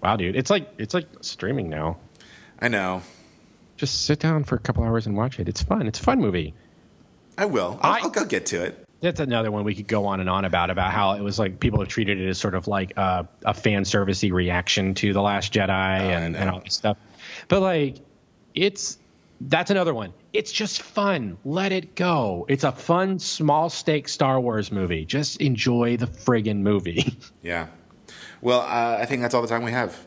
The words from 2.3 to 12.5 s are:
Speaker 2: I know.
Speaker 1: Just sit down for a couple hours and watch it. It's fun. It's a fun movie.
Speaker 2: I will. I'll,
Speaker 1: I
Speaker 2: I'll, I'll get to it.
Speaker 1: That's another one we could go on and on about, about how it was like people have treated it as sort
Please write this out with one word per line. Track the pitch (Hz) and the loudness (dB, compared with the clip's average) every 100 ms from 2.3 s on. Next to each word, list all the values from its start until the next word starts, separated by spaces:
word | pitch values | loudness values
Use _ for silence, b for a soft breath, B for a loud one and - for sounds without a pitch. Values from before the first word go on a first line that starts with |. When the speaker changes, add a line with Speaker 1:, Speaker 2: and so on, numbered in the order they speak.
| B B B | B B B
Speaker 2:
I | 120 | -2
know. | 110 92 92 87 B B B B B B - | 0 0 -4 -8 B B B B B B -8
Speaker 1:
Just | 143 - - | -6 -4 -2
sit | 151 | 0
down | 160 160 143 | 2 0 0
for | 123 | -2
a | |
couple | - 123 | -2 0
hours | 117 113 107 | 2 0 0
and | 101 | -2
watch | 123 - | -2 -2
it. | 87 | -6
It's | - | -4
fun. | - 226 123 | 0 0 0
It's | - | 0
a | |
fun | - 269 | 2 4
movie. | 135 90 78 - b b b _ _ _ _ - | 2 0 -4 -10 b b b _ _ _ _ -4
Speaker 2:
I | 202 | 0
will. | 131 90 107 | 2 0 2
I'll, | 151 | 2
Speaker 1:
I | 214 | 2
Speaker 2:
I'll, | - 208 | 0 -2
I'll | 156 | -2
get | 98 - | -2 -2
to | 85 | -2
it. | 87 - - _ | -4 -6 -20 _
Speaker 1:
That's | 175 170 | -4 -2
another | 143 117 113 | -2 0 0
one | 104 104 | -2 -2
we | 101 | -4
could | 104 | -2
go | 110 101 | -2 0
on | 98 | -2
and | 92 | 0
on | 92 98 | 0 2
about, | 87 87 | 2 0
about | 92 92 | 0 0
how | 101 98 | 2 2
it | 101 | 0
was | 101 101 | -2 -2
like | 101 95 | -2 0
people | 123 107 | 0 2
have | 95 | -2
treated | - 101 101 | -2 -2 0
it | 92 | -2
as | 92 | -2
sort | 104 | -2